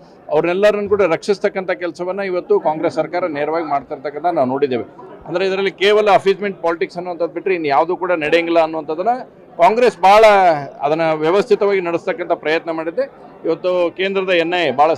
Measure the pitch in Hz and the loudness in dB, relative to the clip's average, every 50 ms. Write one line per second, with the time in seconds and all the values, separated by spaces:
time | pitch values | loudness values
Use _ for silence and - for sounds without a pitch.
0 | - - - - - - 151 151 160 170 175 190 202 208 202 208 208 196 208 196 | -14 -20 -20 -20 -10 -2 -2 0 0 0 0 2 2 2 2 0 -2 -2 0 0
1 | 202 170 160 156 - - 202 190 - 202 165 196 190 180 185 160 180 175 165 - | 0 0 0 -2 -2 -4 -4 -2 -2 -4 -4 -4 -6 -6 -6 -6 -6 -8 -8 -8
2 | 175 185 185 196 196 190 180 180 170 - 202 196 156 160 156 160 160 170 - 160 | -8 -8 -6 -6 -6 -4 -4 -6 -2 0 0 0 2 0 -2 -2 -2 -4 -2 -2
3 | 156 151 156 180 180 175 151 143 147 147 - 170 170 151 143 143 139 - 156 143 | -4 -4 -4 -4 -4 -4 -4 -4 -4 -2 -2 -4 -2 -2 -4 -4 -4 -6 -10 -10
4 | 131 147 143 147 151 175 175 156 135 123 131 135 143 139 127 117 104 - - - | -10 -10 -10 -4 -4 -2 0 0 0 -2 0 -2 -2 -2 -2 -4 -6 -8 -14 -20
5 | - - - - - - 156 175 190 190 185 190 196 196 - - 180 202 208 208 | -20 -20 -20 -20 -14 -10 -6 -4 -2 -2 -2 -2 -4 -4 -4 -2 0 2 2 2
6 | 214 208 196 170 - 190 196 170 196 202 190 - - 170 170 165 196 170 - 175 | 4 4 2 4 4 2 0 0 -4 -6 -8 -4 -4 -4 -2 -2 -4 -6 -8 -10
7 | 175 180 175 160 170 165 156 170 170 196 190 175 160 147 139 139 165 165 180 160 | -10 -10 -6 -6 -6 -6 -6 -6 -4 -4 -4 -2 -2 0 2 2 2 0 -2 -4
8 | 175 180 180 170 151 151 156 170 170 165 170 165 160 156 160 160 151 143 156 156 | -2 -2 -2 -2 0 0 0 0 0 2 2 2 2 2 -2 -6 -8 -6 -6 -4
9 | 185 220 240 254 - - - - - - - - 165 180 214 226 247 233 - 170 | -2 -2 -2 -4 -6 -12 -20 -20 -20 -18 0 2 4 4 4 4 2 2 2 4
10 | 175 185 202 214 226 320 208 196 190 180 160 147 143 135 - - - 147 156 160 | 4 6 8 8 8 8 8 6 6 4 4 2 -2 -8 -10 -6 -2 -2 0 0
11 | 165 160 160 156 151 156 175 208 202 202 208 196 214 202 202 190 180 170 170 165 | 0 0 0 0 0 2 2 2 2 2 0 2 2 0 0 0 -2 -2 -4 -4
12 | - 190 180 160 175 170 175 - - 151 156 165 160 165 165 160 160 165 170 208 | -4 -6 -6 -6 -4 -4 -4 -4 -2 -2 -2 -2 -2 -4 -6 -6 -6 -6 -4 -4
13 | 269 269 - - - - - - - 135 160 165 - 180 180 180 175 170 160 - | -6 -6 -8 -14 -20 -20 -20 -10 -6 -4 -4 -2 -2 -2 0 0 0 -2 -2 -4
14 | 185 196 196 196 190 185 185 170 165 165 180 180 170 143 120 127 147 160 160 | -4 -2 -2 -2 -2 0 0 0 0 0 0 0 0 0 2 2 2 2 2